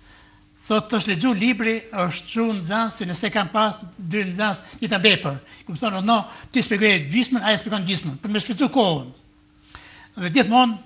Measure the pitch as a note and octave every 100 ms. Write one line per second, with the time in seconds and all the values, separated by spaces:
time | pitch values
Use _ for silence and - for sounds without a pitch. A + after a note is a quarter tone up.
0 | - - - _ _ _ - G#3+ G#3+ A3+
1 | G#3+ F3 C4 G#3 A#3 G#3+ A3+ A3+ - G#3
2 | F3 - - A3+ A3+ G#3 E3 G#3+ A3+ -
3 | F#3 F3 G#3+ A3 F#3 A3 A3 G#3+ F3 -
4 | F3 G#3 F#3+ F3+ G#3+ F#3+ - - G#3+ G3
5 | G#3 F#3 C#3+ C#3 - - - E3 A3 F#3+
6 | G3+ A3+ - - - C4 - G3+ G#3+ F#3+
7 | C#3 G3+ A#3+ B3 G3+ G#3 A3 G#3 F3+ F#3+
8 | D#3 C3+ G#3 G#3 - G3+ C#4 C4+ G3+ D3+
9 | B2+ B2+ _ _ _ _ - - - -
10 | - - F3+ G#3 G3+ A#3+ B3 G#3+